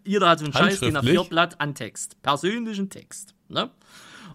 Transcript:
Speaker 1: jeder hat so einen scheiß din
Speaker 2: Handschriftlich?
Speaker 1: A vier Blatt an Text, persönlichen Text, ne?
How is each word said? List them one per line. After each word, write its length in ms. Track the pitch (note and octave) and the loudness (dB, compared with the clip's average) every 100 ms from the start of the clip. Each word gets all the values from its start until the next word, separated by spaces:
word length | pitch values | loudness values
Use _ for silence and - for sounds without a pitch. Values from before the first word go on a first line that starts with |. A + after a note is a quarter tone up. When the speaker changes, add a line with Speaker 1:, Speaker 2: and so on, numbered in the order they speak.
Speaker 1:
jeder 240 | - G3+ F3+ | -2 2 4
hat 80 | E3 | 4
so 60 | |
einen 100 | D3+ | 2
scheiß 240 | C3 - F#3+ | 2 2 2
din 160 | - | 0
Speaker 2:
Handschriftlich? 240 | D3+ B2 F3 | 0 4 4
Speaker 1:
A 40 | |
vier 60 | F#3 | 2
Blatt 320 | E3 E3+ - | 0 0 0
an 140 | D3 | -6
Text, 480 | D3 A2 - - - | -6 -10 -10 -14 -8
persönlichen 680 | - C#3+ F3 A#3 A3+ G3+ G3 | -2 0 0 -2 -4 -6 -6
Text, 460 | - - - - _ - | -8 -18 -20 -20 _ -10
ne? 220 | - A#3 _ _ - - - G3+ | -6 -6 _ _ -20 -20 -20 -20